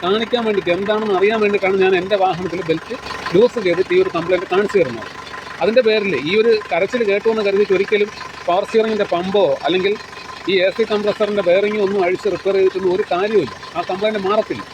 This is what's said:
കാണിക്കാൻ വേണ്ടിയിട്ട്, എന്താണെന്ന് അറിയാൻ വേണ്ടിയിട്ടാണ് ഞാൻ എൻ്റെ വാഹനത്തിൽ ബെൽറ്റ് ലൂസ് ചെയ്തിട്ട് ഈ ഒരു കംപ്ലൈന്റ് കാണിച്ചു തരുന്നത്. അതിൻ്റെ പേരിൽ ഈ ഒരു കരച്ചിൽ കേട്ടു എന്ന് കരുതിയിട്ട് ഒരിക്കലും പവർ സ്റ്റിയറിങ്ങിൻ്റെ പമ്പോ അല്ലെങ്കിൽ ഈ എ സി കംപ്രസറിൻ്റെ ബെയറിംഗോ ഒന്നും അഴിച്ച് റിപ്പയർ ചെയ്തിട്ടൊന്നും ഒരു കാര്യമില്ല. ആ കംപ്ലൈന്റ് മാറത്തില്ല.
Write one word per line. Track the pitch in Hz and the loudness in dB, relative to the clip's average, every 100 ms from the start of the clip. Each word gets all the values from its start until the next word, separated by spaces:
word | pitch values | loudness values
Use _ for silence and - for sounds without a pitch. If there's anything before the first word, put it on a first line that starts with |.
കാണിക്കാൻ | 175 214 226 240 226 | 0 0 0 -2 0
വേണ്ടിയിട്ട്, | 202 175 175 | -2 0 -2
എന്താണെന്ന് | 202 214 214 190 | 0 -2 0 0
അറിയാൻ | 196 226 | 2 2
വേണ്ടിയിട്ടാണ് | 208 202 190 196 190 | 0 0 0 2 2
ഞാൻ | 190 | 2
എൻ്റെ | 185 208 | 0 0
വാഹനത്തിൽ | 190 170 185 170 170 | 0 0 -4 -6 -4
ബെൽറ്റ് | 160 - 247 - - - | -4 -4 -12 -10 -10 0
ലൂസ് | 170 240 - 185 | 4 4 2 -2
ചെയ്തിട്ട് | 170 190 180 | 0 2 2
ഈ | |
ഒരു | 185 170 | 2 -2
കംപ്ലൈന്റ് | 165 180 185 | -2 -2 0
കാണിച്ചു | 180 202 202 | 0 2 2
തരുന്നത്. | 147 113 107 - - - - - | 0 -2 -12 -14 -14 -14 -14 -2
അതിൻ്റെ | 175 233 220 | 2 4 4
പേരിൽ | 214 202 143 143 | 2 0 -2 0
ഈ | 202 | 2
ഒരു | 226 220 - | 4 2 0
കരച്ചിൽ | 170 196 247 220 | -2 0 0 0
കേട്ടു | 196 226 | 2 2
എന്ന് | 220 202 | 0 0
കരുതിയിട്ട് | 196 208 190 | 2 2 2
ഒരിക്കലും | 196 208 208 - - - - | 2 0 0 -4 -14 -10 -2
പവർ | 175 202 | 0 2
സ്റ്റിയറിങ്ങിൻ്റെ | 226 220 214 196 | 0 2 0 0
പമ്പോ | 175 185 202 175 135 143 | -2 0 2 2 2 0
അല്ലെങ്കിൽ | 180 190 214 - - - - - | 0 0 -2 -8 -16 -16 -10 -2
ഈ | 190 185 | 2 2
എ | - | 2
സി | 220 | 0
കംപ്രസറിൻ്റെ | 208 208 - 208 208 175 | 0 0 0 0 0 4
ബെയറിംഗോ | 180 208 214 196 | 4 2 0 0
ഒന്നും | 202 185 | 2 2
അഴിച്ച് | 185 208 | 0 -2
റിപ്പയർ | 175 190 196 | -2 0 2
ചെയ്തിട്ടൊന്നും | 190 185 185 185 | 2 2 0 0
ഒരു | 208 | 0
കാര്യമില്ല. | 175 208 214 131 - - - | 0 2 2 0 -6 -10 -8
ആ | - | -6
കംപ്ലൈന്റ് | 190 214 214 190 | -2 -2 0 0
മാറത്തില്ല. | 220 - 170 - | 0 0 -6 -8